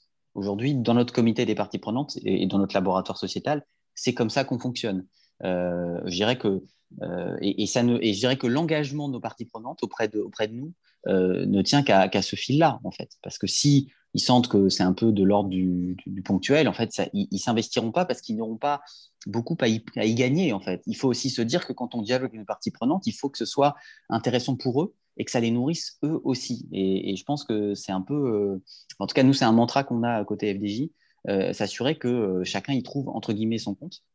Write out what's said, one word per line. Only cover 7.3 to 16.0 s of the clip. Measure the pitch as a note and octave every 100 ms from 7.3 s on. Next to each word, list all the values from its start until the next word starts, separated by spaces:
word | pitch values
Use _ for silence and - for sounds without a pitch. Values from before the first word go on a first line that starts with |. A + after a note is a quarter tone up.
| F2
et, | G2 -
et | G#2
ça | B2
ne, | A#2+ A#2+
et | A2+
je | G2
dirais | B2 C3+
que | B2
l'engagement | C3+ E3 D#3 C#3+ D3 C#3+
de |
nos | B2
parties | A2+ - A#2
prenantes | A2 A#2+ E3+
auprès | A2 - G#2+
de, | G#2+
auprès | G2 - G#2+
de |
nous, | A#2 D3+ - _ _ -
euh, | F#2+ F#2 F#2 F#2
ne | G2
tient | F#2+ C#3+
qu'à, | C3+ G2 F#2+
qu'à | G2+
ce | - -
fil-là, | - C#3+ D#3+ A#2
en | F2+
fait. | - - _
Parce | - -
que | G2+
si | - C#3+ C#3 C#3 _ _
ils | -
sentent | - B2 A#2+
que | G#2 F#2+
c'est | -
un | F#2
peu | F#2 A2+
de | G2+
l'ordre | F#2+ G2+ G2+
du, | F#2 F#2 F2+ F2+
du, | F#2